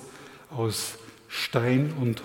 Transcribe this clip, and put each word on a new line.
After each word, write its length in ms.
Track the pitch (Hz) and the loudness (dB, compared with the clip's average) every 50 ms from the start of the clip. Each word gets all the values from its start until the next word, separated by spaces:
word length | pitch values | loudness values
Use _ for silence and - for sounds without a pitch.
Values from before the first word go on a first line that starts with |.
| - - - - - - - - - - | -8 -14 -16 -18 -18 -18 -18 -20 -18 -8
aus 480 | 151 123 113 110 101 - - - - - - - - - - | -2 0 0 0 0 -2 -4 -6 -8 -10 -16 -18 -20 -20 -16
Stein 680 | - - - - - - 120 117 123 127 131 147 151 160 143 | -10 -6 -4 -4 0 2 2 4 6 6 6 4 2 0 0
und 240 | 123 120 117 - | 0 0 0 0